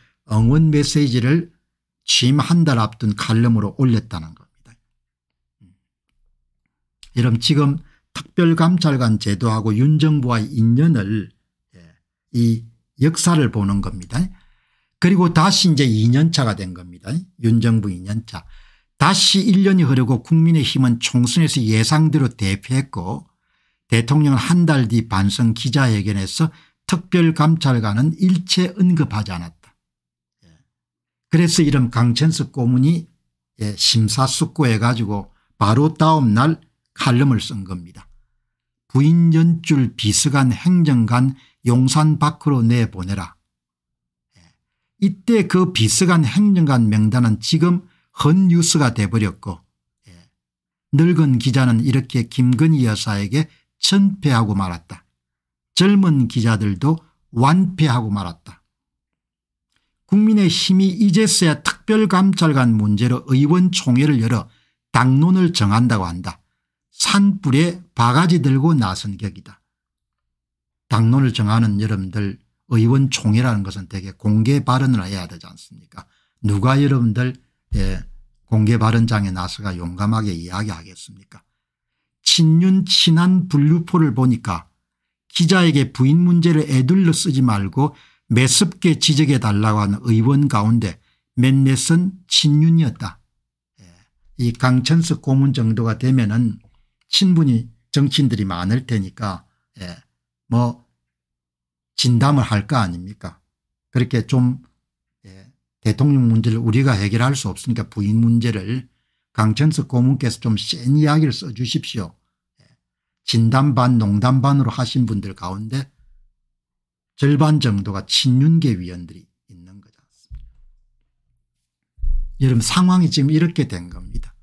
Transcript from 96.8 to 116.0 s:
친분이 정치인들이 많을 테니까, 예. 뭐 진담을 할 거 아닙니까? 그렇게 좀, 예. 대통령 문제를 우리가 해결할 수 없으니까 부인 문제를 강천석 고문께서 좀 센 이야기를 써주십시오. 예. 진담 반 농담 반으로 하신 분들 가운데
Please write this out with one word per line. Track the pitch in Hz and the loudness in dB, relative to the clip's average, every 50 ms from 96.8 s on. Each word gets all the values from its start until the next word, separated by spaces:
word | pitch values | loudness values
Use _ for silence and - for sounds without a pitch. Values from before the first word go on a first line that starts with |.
| _ _ _ _ _ _ | _ _ _ _ _ _
친분이 | - - 196 185 180 165 160 135 120 113 117 117 - _ _ _ - | -2 0 0 2 2 2 2 2 0 0 -2 -6 -14 _ _ _ -2
정치인들이 | 147 139 139 139 - 139 123 113 101 104 | 0 0 0 0 0 0 0 0 -2 -4
많을 | 98 90 85 90 95 113 127 127 | -6 -6 -6 -4 -2 -2 -2 -2
테니까, | - 117 107 95 92 - - 113 101 90 80 - _ _ _ _ _ _ - | -4 -4 -4 -4 -6 -10 -10 -10 -10 -10 -10 -14 _ _ _ _ _ _ -18
예. | 95 90 85 - _ _ _ _ _ _ _ _ _ | -18 -18 -18 -20 _ _ _ _ _ _ _ _ _
뭐 | - 113 120 123 120 240 - _ _ _ _ _ _ _ _ _ _ _ _ _ _ _ _ _ _ _ _ _ _ _ | -4 -2 0 0 -2 -4 -8 _ _ _ _ _ _ _ _ _ _ _ _ _ _ _ _ _ _ _ _ _ _ _
진담을 | - - 127 120 113 127 139 143 135 117 | -4 -2 0 2 2 2 2 0 0 0
할 | - 110 101 98 | 0 -2 -4 -2
거 | - 143 | -2 -2
아닙니까? | 127 104 90 85 87 90 95 104 - - 85 - _ _ _ _ _ _ _ _ _ _ _ | -2 -2 -4 -6 -10 -14 -16 -18 -18 -18 -18 -18 _ _ _ _ _ _ _ _ _ _ _
그렇게 | - 127 123 120 - 117 110 | -4 -4 -2 -2 -2 -4 -4
좀, | - 135 127 123 123 131 131 - _ _ _ _ _ _ _ _ _ _ _ _ | -2 0 0 0 0 -2 -6 -10 _ _ _ _ _ _ _ _ _ _ _ _
예. | 98 92 95 98 _ _ _ _ _ _ _ | -20 -20 -20 -20 _ _ _ _ _ _ _
대통령 | - 110 104 - 131 147 143 135 123 117 | -4 -2 0 0 2 2 2 2 2 2
문제를 | 113 113 110 113 110 113 | 2 2 0 0 -2 -2
우리가 | 120 117 107 131 135 135 120 | -2 0 0 0 2 0 0
해결할 | 95 101 101 104 113 123 131 143 | 0 -2 -2 -2 0 0 -2 -2
수 | - - 101 | -4 -6 -8
없으니까 | 90 - - 127 117 - - - | -10 -8 -8 -6 -6 -6 -8 -8
부인 | - 110 101 101 107 113 | -8 -6 -4 -2 0 0
문제를 | 117 117 117 117 110 120 110 104 92 101 120 127 123 - _ _ _ _ _ _ _ _ _ | 2 2 2 0 0 -2 -4 -6 -6 -8 -8 -10 -10 -14 _ _ _ _ _ _ _ _ _
강천석 | - 110 107 107 - 147 156 151 - - - | -2 -2 -2 0 0 0 0 0 -2 -4 -4
고문께서 | - 123 123 131 139 131 139 120 117 - | -2 0 0 0 0 0 -2 -4 -6 -4
좀 | - 120 110 101 | -4 -4 -4 -4
센 | - - - - 120 127 139 | -4 -6 -10 -6 -2 0 0
이야기를 | 151 151 147 147 156 156 139 127 | 2 2 2 2 0 0 0 -2
써주십시오. | - - 147 113 110 127 117 - 160 - - - 117 92 82 - _ _ _ _ _ _ _ _ _ | -6 -10 -12 -10 -8 -8 -6 -6 -6 -8 -8 -10 -10 -12 -12 -14 _ _ _ _ _ _ _ _ _
예. | _ _ _ _ _ _ _ _ _ _ _ _ _ | _ _ _ _ _ _ _ _ _ _ _ _ _
진담 | - - 113 113 113 110 131 139 147 131 | -4 0 0 2 2 2 2 2 2 2
반 | 127 123 127 127 | 0 0 2 2
농담 | 117 107 101 101 104 113 127 131 131 120 | 2 0 0 0 0 0 0 0 0 2
반으로 | 139 139 139 127 117 | 0 0 0 0 -2
하신 | - - 123 - - 135 123 | -4 -6 -6 -4 -2 -2 -2
분들 | 107 110 101 98 101 92 | -2 -4 -6 -8 -10 -12
가운데 | - 90 90 95 101 107 110 127 135 135 139 _ _ | -12 -12 -12 -10 -10 -10 -10 -10 -10 -10 -12 _ _